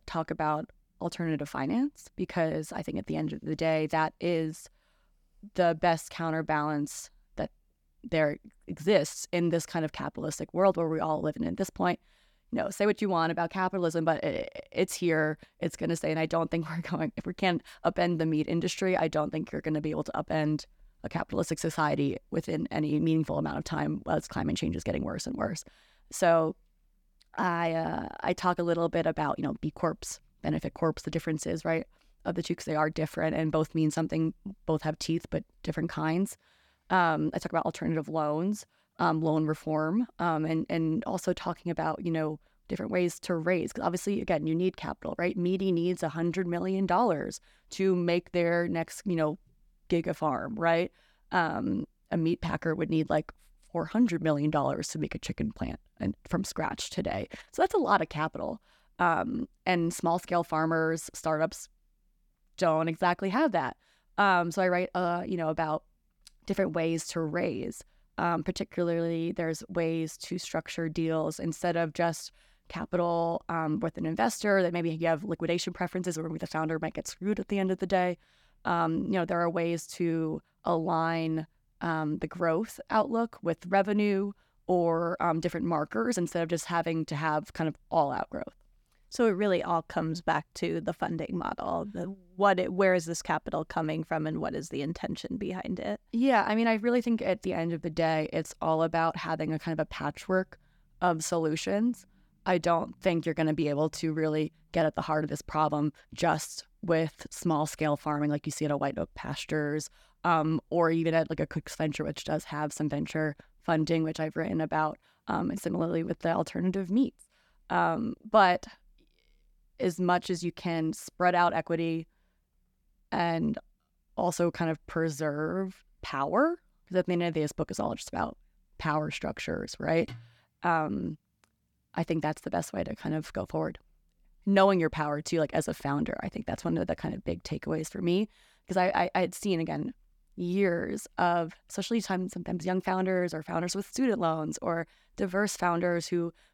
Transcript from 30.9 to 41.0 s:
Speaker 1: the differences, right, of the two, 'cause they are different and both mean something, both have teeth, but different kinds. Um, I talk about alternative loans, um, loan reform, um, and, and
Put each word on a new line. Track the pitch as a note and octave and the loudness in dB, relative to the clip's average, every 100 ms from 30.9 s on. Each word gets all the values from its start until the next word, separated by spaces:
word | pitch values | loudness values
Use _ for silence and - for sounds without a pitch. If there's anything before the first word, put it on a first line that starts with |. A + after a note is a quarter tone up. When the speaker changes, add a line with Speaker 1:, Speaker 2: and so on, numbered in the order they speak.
| - | -2
Speaker 1:
the | - | -4
differences, | E3 - D#3 - D#3+ | -4 -2 -4 -2 -4
right, | E3 E3 - _ _ _ - | 0 -2 -2 _ _ _ -6
of | |
the | E3+ | -4
two, | - | -2
'cause | F3 - | -4 -2
they | D3+ | 0
are | D#3 | 0
different | D#3+ D#3 - D#3+ | 0 -4 0 0
and | D#3 D#3+ | 0 2
both | D#3 D#3 | 2 0
mean | D#3+ D#3 | 2 2
something, | E3 D#3+ D#3+ D#3+ - G3 - - | 2 0 0 0 -2 -12 -10 -2
both | D#3 | -2
have | D#3 D#3 | -2 -4
teeth, | - E3 - | -2 -2 -2
but | D#3+ - _ | -6 -6 _
different | - D#3+ D#3+ | -6 -2 -2
kinds. | - D#3+ E3+ G3+ - _ _ _ _ - | -2 0 2 0 -4 _ _ _ _ 0
Um, | F#3 E3+ D3+ D3+ | 4 4 4 0
I | - | -2
talk | - | -2
about | E3 | -2
alternative | - - E3+ D#3+ C#3+ | -2 -2 -2 -2 -2
loans, | D#3 D3+ D3+ F#3 G#3 - _ _ - | 0 2 2 0 -2 -6 _ _ 0
um, | E3+ D#3+ | 2 4
loan | D#3+ D#3 D#3 | 4 4 2
reform, | D#3 - D#3 D#3 G#3 B3 - | 0 0 0 2 2 0 0
um, | E3+ D#3 | 0 2
and, | D#3 D#3+ - | 2 0 0
and | E3 D#3+ D#3+ | 0 2 0